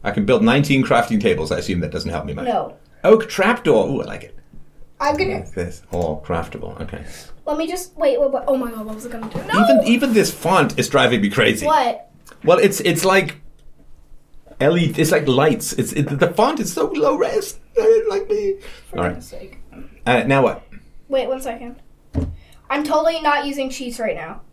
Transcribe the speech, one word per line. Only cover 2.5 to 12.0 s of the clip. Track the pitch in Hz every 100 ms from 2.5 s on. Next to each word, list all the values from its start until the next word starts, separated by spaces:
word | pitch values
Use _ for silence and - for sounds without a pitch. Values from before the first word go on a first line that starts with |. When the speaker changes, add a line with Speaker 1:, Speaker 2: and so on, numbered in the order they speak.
| 165 - - _ -
Speaker 1:
Oak | 165 220 -
trapdoor. | - 196 226 - 117 95
Ooh, | 135
I |
like | - -
it. | - - - - - - - -
Speaker 2:
I'm | 285 302
gonna | 381 -
Speaker 1:
Like | -
this. | - 87 - -
All | 87 85 78
craftable. | - 85 80 - - -
Okay. | - - 71 - - - -
Speaker 2:
Let | 302
me | 330
just, | 359 - -
wait, | 320 269
wait, | 277
wait. | 262 -
Oh | 269
my | 233
God, | 226
what | 214 220
was | 240
I |
gonna | - -
do? | - -
No! | 453
Speaker 1:
Even, | 679 659 -
even | 240 269
this | 220 165
font | - - 185 135 -
is | 120
driving | 139 127 120
me | 101
crazy. | 101 113 110
Speaker 2:
What? | - - 240 -